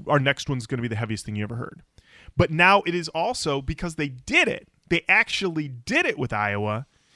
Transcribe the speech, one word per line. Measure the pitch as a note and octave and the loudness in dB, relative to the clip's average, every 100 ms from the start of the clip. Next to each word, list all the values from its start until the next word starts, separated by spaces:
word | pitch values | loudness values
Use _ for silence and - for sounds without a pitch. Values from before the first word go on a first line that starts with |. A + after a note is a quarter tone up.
| - | 2
"Our | C#3+ | 4
next | C3+ C#3 - | 4 0 -2
one's | C3 A2+ | -4 -4
gonna | B2+ | -4
be | A#2 | -2
the | A2 | -2
heaviest | A2+ G#2+ - | -2 -4 -4
thing | G#2 | -4
you | |
ever | G#2+ A#2 | -4 -6
heard." | - - - _ _ - - - | -10 -14 -20 _ _ -20 -10 -4
But | F3 | -2
now | D#3+ F3+ G3+ F#3+ | 4 6 6 4
it | |
is | F3 D#3 | -4 -4
also, | D#3+ G3 B3+ D#3 C#3 | -2 -2 -2 -2 -2
because | C3+ E3 F3 D#3+ | -4 -6 -6 -4
they | D3 | -6
did | B2+ - D4+ D4+ | -6 0 2 2
it, | - - _ - | 0 -10 _ -2
they | E3+ - | 0 4
actually | G3 A3 - F#3+ D#3 D3 | 4 4 0 -2 -2 -6
did | B2 - C#4+ F4 | -8 -2 0 0
it | - | -2
with | B2 | -2
Iowa, | G#2+ G#2 G2+ G#2 G#2+ C#3 _ _ | 0 0 0 -2 -2 -6 _ _